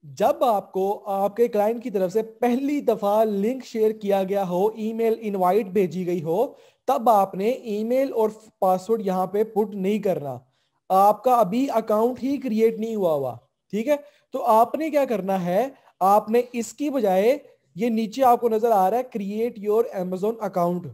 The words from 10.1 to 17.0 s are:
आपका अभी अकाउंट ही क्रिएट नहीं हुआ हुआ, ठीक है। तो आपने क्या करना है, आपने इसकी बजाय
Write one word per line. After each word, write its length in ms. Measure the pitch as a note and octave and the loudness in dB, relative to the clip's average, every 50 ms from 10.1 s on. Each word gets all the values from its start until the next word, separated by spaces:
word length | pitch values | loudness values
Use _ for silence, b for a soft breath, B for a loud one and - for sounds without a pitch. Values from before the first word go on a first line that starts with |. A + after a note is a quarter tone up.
| F3 D3 C#3+ C#3 B2+ A#2 _ _ _ _ _ _ _ _ _ _ | -2 -2 -4 -8 -10 -10 _ _ _ _ _ _ _ _ _ _
आपका 440 | F#3 F#3+ G3 G#3 G#3+ G#3+ - C4 B3 | 4 4 6 6 4 2 2 2 4
अभी 300 | A#3 A3 F3+ G3 B3 C4+ C4+ A#3 | 4 4 2 2 0 0 0 0
अकाउंट 460 | A3+ A3 A3 G#3+ G#3 A3+ A#3+ B3+ A#3+ | -2 0 0 0 2 2 0 -2 -2
ही 160 | - C4+ C#4+ C4 | -4 -4 -4 -4
क्रिएट 400 | - C4 A3 G#3+ A3 A3+ A3+ G#3 | -4 -2 0 2 2 2 2 0
नहीं 180 | A3 A3+ A3+ | -6 -4 -2
हुआ 160 | G#3+ F#3+ E3+ D#3 | 0 0 0 0
हुआ, 260 | C#3+ C#3 B2+ A#2 A#2 _ _ _ _ _ _ - | 0 -2 -4 -6 -10 _ _ _ _ _ _ -6
ठीक 160 | G3+ A3 C4+ | -4 0 0
है। 80 | D4 C#4+ C#4+ b b b b b - | 0 -2 -2 b b b b b -10
तो 40 | C4 | -4
आपने 520 | - A#3+ G#3+ A3 A#3 A#3 - C#4 D#4 D#4+ | 2 4 4 4 4 4 0 -4 -4 -2
क्या 140 | D4 D4 C#4 | 0 0 0
करना 320 | C4+ A#3+ G3 F3+ F#3+ G3 F#3+ | 0 -2 -4 -2 -2 -2 -2
है, 360 | F3 F3 F3 G3 A#3+ C4+ - b b b b _ | 0 0 0 0 0 -2 -6 b b b b _
आपने 400 | F3 F#3+ G3+ G#3+ G#3 G#3+ A3 A#3+ B3 B3 - | 2 4 4 4 2 2 0 0 0 0 -6
इसकी 360 | A#3+ A3 - - _ C#4+ D4+ | -8 -8 -8 -8 _ -6 -4
बजाय 500 | C4+ C#4 | -2 0